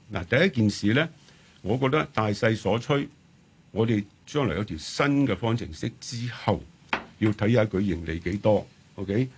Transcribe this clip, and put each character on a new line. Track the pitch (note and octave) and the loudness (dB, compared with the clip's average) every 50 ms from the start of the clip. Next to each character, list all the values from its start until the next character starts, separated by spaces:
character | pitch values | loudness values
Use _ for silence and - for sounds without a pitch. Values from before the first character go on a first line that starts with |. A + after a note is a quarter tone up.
| _ - | _ -10
嗱， | - E2+ F2 | -8 -8 -4
第 | - A#2 C#3 F3+ | 0 2 2 2
一 | G3 | 2
件 | - A#2+ G#2+ G#2 | 2 2 2 2
事 | - - - G2+ A#2 | 2 2 0 2 2
呢， | C#3+ E3 E3 - - - - - - - - - _ | 2 0 -2 -6 -16 -20 -20 -20 -20 -20 -20 -18 _
我 | - F2+ A#2 | -4 -2 -2
覺 | C3 C3+ C3 | 0 0 2
得 | C#3+ D3+ D#3 - - | 2 0 -2 -2 -2
大 | A2+ A2 G#2+ | -2 0 0
勢 | G#2 - A#2+ A2+ A2 | 0 0 2 0 0
所 | G2+ - G2 G#2 C3 | 0 0 0 0 0
趨， | - - C#3+ C#3+ C#3 - - _ _ _ _ _ _ _ _ _ _ _ | 0 0 0 0 0 -4 -10 _ _ _ _ _ _ _ _ _ _ _
我 | - G2 A2+ | -2 0 0
哋 | A2+ A2+ G#2 G2+ - _ _ - | 2 2 0 -2 -4 _ _ -12
將 | - - D3 C3+ | -6 -2 0 0
來 | G2 D2+ | 0 0
有 | F#2 G#2+ | -2 -4
條 | - E2+ | -6 -8
新 | D2+ - - - - C#3+ C#3+ C#3 C#3 C#3 | -10 -10 -6 -2 0 2 2 4 4 2
嘅 | B2 G2 | 2 0
方 | F2+ A#2 A2+ A#2 | 0 0 0 0
程 | A#2 F2+ E2 D#2+ | -2 -4 -6 -10
式 | - A#2+ A#2+ - - | -8 -8 -8 -8 -10
之 | - - B2 A#2 A#2+ A#2+ | -12 -10 -8 -6 -6 -8
後， | A2 - - A2+ F#2+ D2+ - - - - _ - - - - - - - | -8 -4 -2 0 0 0 -2 -12 -20 -18 _ -8 -8 -8 -8 -10 -4 0
要 | A2 A2 | 0 0
睇 | G#2 - G#2+ A2 A#2+ | 2 2 2 2 4
下 | A#2 G#2+ | 4 2
佢 | G#2 F#2+ F#2 | 2 2 0
盈 | G#2 G2 D#2+ E2+ E2 | 0 0 -2 -2 -4
利 | E2 E2 E2+ | -6 -6 -4
幾 | - F2+ G2+ | -4 -4 -4
多， | G2+ - A2 G#2 F#2 F2 - _ _ _ _ - | 0 2 4 2 2 0 -4 _ _ _ _ -12
OK？ | G#2 F#2+ F#2+ G2 A#2 C3 C3 - | -10 -6 -2 0 0 0 -2 -6